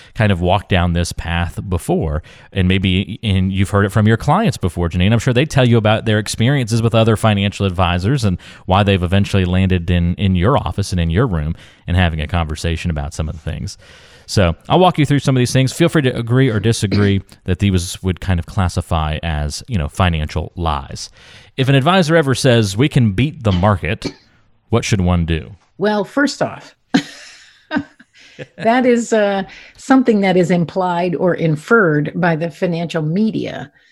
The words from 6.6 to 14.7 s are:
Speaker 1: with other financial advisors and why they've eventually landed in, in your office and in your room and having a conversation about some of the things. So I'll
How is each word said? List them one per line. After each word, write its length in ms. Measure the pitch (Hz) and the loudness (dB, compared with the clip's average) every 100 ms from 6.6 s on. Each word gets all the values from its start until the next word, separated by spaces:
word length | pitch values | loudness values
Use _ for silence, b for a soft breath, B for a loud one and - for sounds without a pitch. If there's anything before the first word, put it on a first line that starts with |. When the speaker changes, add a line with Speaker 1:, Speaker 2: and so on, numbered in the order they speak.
| 107 113 | 0 0
Speaker 1:
with 140 | 113 113 | 2 2
other 220 | 113 107 | 2 2
financial 480 | 113 101 98 - 101 | 2 2 0 -2 -2
advisors 580 | 87 87 87 98 143 | 0 0 0 0 0
and 160 | 104 87 B B - | 0 -2 B B 0
why 160 | 92 | 2
they've 200 | 101 98 | 4 2
eventually 400 | 87 98 101 98 90 | 2 0 2 0 2
landed 460 | 90 92 92 85 | 2 2 0 0
in, 240 | 87 87 90 | 0 0 0
in 200 | 95 92 | 0 2
your 220 | 101 139 | 2 0
office 340 | - - 101 | -2 -6 -4
and 60 | 90 | -2
in 100 | 82 | 0
your 180 | 85 131 | 0 0
room 280 | 82 76 - B B - | -2 -4 -8 B B -2
and 100 | 87 | 0
having 240 | 87 80 | 0 -2
a 60 | 76 | -4
conversation 600 | 87 78 78 85 80 85 | -2 -4 -4 -4 -4 -4
about 240 | 76 71 | -6 -6
some 140 | - 78 | -6 -8
of 60 | 80 | -8
the 60 | |
things. 360 | - - - - B B B B - | -10 -8 -10 -14 B B B B -4
So 300 | - 87 82 | 0 2 0
I'll 120 | - | 0